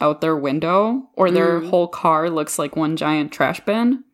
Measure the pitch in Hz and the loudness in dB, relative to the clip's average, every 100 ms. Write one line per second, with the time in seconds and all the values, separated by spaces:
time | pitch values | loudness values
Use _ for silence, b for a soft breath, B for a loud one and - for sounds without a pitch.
0 | 151 147 160 151 139 151 165 190 220 262 | -2 0 -2 0 -2 -2 0 2 2 -2
1 | - - 190 180 170 170 170 180 175 - | -4 0 2 4 2 0 0 0 0 0
2 | 170 156 170 160 151 - 147 160 156 160 | 2 2 0 -2 -4 -4 -4 -2 -2 0
3 | 151 156 147 - 143 175 - 220 240 262 | 0 0 -2 0 -2 0 -2 2 2 0
4 | - | -4